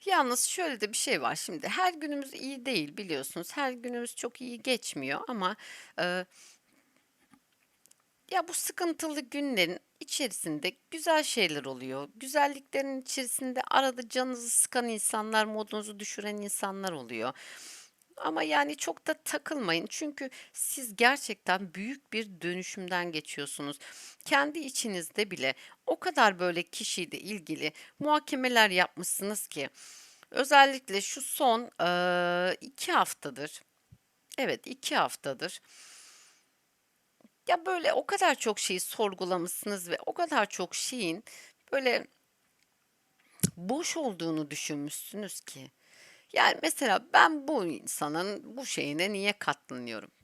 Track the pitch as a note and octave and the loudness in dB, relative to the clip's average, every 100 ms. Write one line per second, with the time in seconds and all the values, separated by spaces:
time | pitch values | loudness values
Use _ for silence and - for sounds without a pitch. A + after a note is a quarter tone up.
0 | - F4+ C4 A#3+ - - F4 B3 G#3 A3+ | 4 4 4 2 0 0 -2 0 -2 -2
1 | - G3 A#2+ D3 - E3+ G3 G#3+ F#4 E4 | 2 2 2 -2 -4 -6 -4 2 2 2
2 | D#4 C#4+ C#4 - C4 C4+ B3 A#3 D3 D3+ | -4 -4 -6 -8 -10 -6 0 0 0 -6
3 | G3 D3 C3+ - F3 - C#4 B3 A#3+ A#3+ | -4 -4 -4 -8 -8 -4 -2 -4 -6 -6
4 | A#3+ - - - B3+ A#3+ A#3+ B3 - - | -6 -6 -8 -8 -12 -8 -2 -2 -2 -6
5 | C3+ C#3+ A#4 B3 F#3 G#3+ - - - - | -4 -4 -4 -2 0 -2 -12 -18 -14 -2
6 | F3+ F3+ F3+ - - - _ _ _ _ | -2 0 -6 -14 -20 -20 _ _ _ _
7 | _ _ _ _ _ _ _ _ _ _ | _ _ _ _ _ _ _ _ _ _
8 | _ _ _ F#4 E4+ F4 - - F4 D#4+ | _ _ _ -2 -2 -4 -4 -2 -2 -2
9 | D#4+ D4 B3+ C#4+ C#4+ A#3 E3+ F3+ _ _ | -4 -4 -4 -4 0 2 2 0 _ _
10 | - - C4+ - - D3+ F3 - _ E4 | -8 -2 -2 -4 -4 -2 -4 -6 _ -6
11 | D#4 D#4 D4+ - F#3 D3 C3+ C3 C3 C3 | 2 2 4 2 2 2 -4 -6 -6 -6
12 | C#3+ A3 C4 D4 C#4+ C#4 C#4 C4+ C#4 C4+ | -6 -10 -2 2 2 2 -4 -2 -2 -4
13 | C4 - B3+ - C4 B3+ - - C4+ B3 | -6 -6 -4 -4 -4 -4 2 4 4 0
14 | A#3 B3+ B3+ B3 A#3 - - B3+ A#3+ A3 | -4 -2 -2 -2 0 2 2 2 0 0
15 | - A3+ G#3+ A3 G#3+ G#3+ G#3+ G#3+ G#3+ G3+ | 0 0 2 2 2 0 -4 -6 -8 -10
16 | G#3 - G3+ G#3 G3+ - G3+ G3 F#3+ D#3+ | -10 -6 -6 -6 -4 -4 -4 -4 -4 -4
17 | A#2+ A#2 A#2 - - - - - - _ | -6 -4 -4 -4 -14 -18 -18 -18 -20 _
18 | _ - D#4 D#4+ D#4 D4+ C#4+ D4 - E4 | _ -4 -2 0 2 4 2 0 -6 -4
19 | - D#4 - - - D4+ G#3 E3 G#3 - | -4 -4 -2 -4 -4 -4 2 0 0 -6
20 | D#4 C#4+ C4+ - - - - - B3+ G3 | -6 -6 -10 -10 -18 -6 -4 -4 -8 4
21 | A#3 C#4 - G#3+ - F#3 F#3+ D#3+ G#3 C#4 | 6 6 -2 -6 0 0 0 -8 -8 -8
22 | _ G#3+ A3 F3+ E3 F3+ F#3 - F#3 F3+ | _ -6 -6 -6 -4 -4 -6 -8 -2 -2
23 | F3 D#3 - - C#3+ - C#3+ D3 - - | 0 -4 -6 -8 -8 -6 -6 -6 -12 -18
24 | - - - C#4+ D4 D4+ C4+ - A#3 F#3+ | -18 -16 2 4 4 0 -6 -4 -2 -4
25 | D#3+ - G#3+ F3 C3 C3+ - - - - | -4 -2 -2 0 -2 -2 -8 -14 -4 -2
26 | F4+ D4 A3 F#3 F3+ E3+ E3+ - A3 - | 0 6 6 6 0 0 -4 -6 -4 -4
27 | E3+ D3 - G#3 D#3 D#3 D3+ - - _ | -4 -6 -8 -8 -6 -4 -4 -6 -20 _
28 | C#4+ D4+ D4 C#4 B3+ B3 G#3+ F3+ F3+ - | 2 2 2 0 4 6 8 6 4 2
29 | F3+ - G3 G#3 - - C3+ - - - | -4 -2 -2 -4 -6 -6 -6 -8 -20 -20
30 | - - - - C#4 C#4+ C4+ C4+ C4 F#3+ | -20 -20 -8 -2 8 10 10 8 -4 -4
31 | - - C4 - C#4 A3+ A#3+ _ E3+ F3 | -2 -6 -6 2 4 4 0 _ 2 2
32 | F3+ F3+ F3 F3 F3+ - - - - D#4+ | 2 2 2 2 0 -2 -6 -10 0 2
33 | F#3 - D3 B2+ D3+ - _ _ _ - | 2 0 -10 -8 -10 -10 _ _ _ -20
34 | _ _ _ - B3+ B2+ - B3+ - C4+ | _ _ _ -4 -2 -2 -4 -8 0 2
35 | C#3+ - - B2+ D3+ - _ - - - | 2 0 -6 -4 -6 -8 _ -20 -20 -20
36 | - - - _ _ _ _ _ _ _ | -20 -20 -20 _ _ _ _ _ _ _
37 | _ _ - _ - F4 E4 F4+ D#4+ - | _ _ -20 _ 2 2 2 0 2 2
38 | - G4+ F4+ C4+ - G#3 - F#3 - - | 2 4 4 4 2 0 0 -2 -4 0
39 | G#3+ F#3+ F#3 F3+ E3+ - - G3+ F3 E3+ | 0 0 0 0 0 -4 -4 -6 -4 -6
40 | - - E4+ D4 F#3+ - F3+ - - B3+ | -4 -2 2 2 2 0 -4 -2 -4 -2
41 | F#3 E3 - - - _ _ C4+ C4 A#3 | -2 -2 -8 -20 -20 _ _ 0 2 0
42 | - _ _ _ _ _ _ _ _ _ | -2 _ _ _ _ _ _ _ _ _
43 | _ _ _ _ - - F3 C4+ E4+ E4 | _ _ _ _ -6 -6 -4 -2 -2 -2
44 | C#4 F3+ E3 D#3 D3+ D3+ - D3+ C#3+ - | -2 -2 -2 -2 -4 -6 -6 -6 -6 -8
45 | - G3 G3+ - - C#3 C3+ _ _ - | -10 -10 -10 -10 -14 -16 -18 _ _ -20
46 | - - _ - - - D#4 - C4 F#3+ | -20 -20 _ 4 4 4 -2 0 4 2
47 | B3 - D#4+ D#4 C4+ D4+ F3 C3+ - - | 6 8 8 6 0 0 0 -4 -6 -4
48 | D3 D#3 F#3 G3+ D3 A#3 C4+ - C#3+ D3 | -2 0 -2 -4 -8 -12 -6 -4 -2 0
49 | F#3 G3+ G3+ G3+ - D3 _ B2+ A#2+ A2 | 0 2 0 0 -2 -4 _ -10 -8 -10
50 | - _ | -12 _